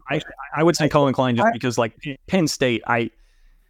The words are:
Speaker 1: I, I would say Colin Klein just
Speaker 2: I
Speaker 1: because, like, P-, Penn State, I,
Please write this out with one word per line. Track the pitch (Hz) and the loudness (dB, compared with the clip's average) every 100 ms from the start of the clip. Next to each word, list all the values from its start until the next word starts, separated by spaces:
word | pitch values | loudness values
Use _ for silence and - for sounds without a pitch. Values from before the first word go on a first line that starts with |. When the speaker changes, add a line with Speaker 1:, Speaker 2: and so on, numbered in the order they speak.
| - | -6
Speaker 1:
I, | 151 - - 139 147 | -6 -6 -16 -10 0
I | |
would | 170 - | 2 2
say | 147 | 2
Colin | 151 139 | 2 2
Klein | 123 131 117 | 2 0 2
just | 117 | 0
Speaker 2:
I | |
Speaker 1:
because, | 117 127 113 | 0 -2 -2
like, | 117 - | -2 -4
P-, | 151 - - | -14 -12 -2
Penn | 190 151 | 0 0
State, | - 131 113 - | 0 0 0 0
I, | 117 113 - _ _ _ _ | -2 -2 -8 _ _ _ _